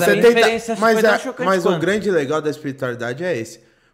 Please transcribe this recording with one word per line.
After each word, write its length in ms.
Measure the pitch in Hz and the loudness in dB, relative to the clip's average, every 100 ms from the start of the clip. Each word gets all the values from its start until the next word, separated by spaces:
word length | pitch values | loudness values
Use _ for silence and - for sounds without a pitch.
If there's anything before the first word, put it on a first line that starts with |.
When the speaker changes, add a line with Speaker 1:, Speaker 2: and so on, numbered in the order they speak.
Speaker 1:
Você 20 | 175 | 4
Speaker 2:
a 40 | |
minha 80 | - 233 | 4 4
Speaker 1:
tenta, 140 | 233 | 4
Speaker 2:
experiência 360 | 226 226 220 214 | 2 0 -4 -2
Speaker 1:
mas 120 | 220 | 2
Speaker 2:
foi 80 | 220 | 4
tão 120 | 214 | 4
Speaker 1:
é, 40 | 208 | 2
Speaker 2:
chocante 260 | 262 247 185 | -2 -6 -2
Speaker 1:
mas 160 | 190 | 0
o 40 | 185 | 0
Speaker 2:
quanto. 120 | 170 | 0
Speaker 1:
grande 300 | 165 208 196 | 0 -2 0
legal 320 | 175 139 151 | 0 0 -2
da 80 | 151 | -4
espiritualidade 720 | 143 143 135 127 117 117 127 | -6 -8 -6 -6 -6 -8 -6
é 160 | 180 131 | -6 -6
esse. 220 | 110 - _ _ _ | -8 -14 _ _ _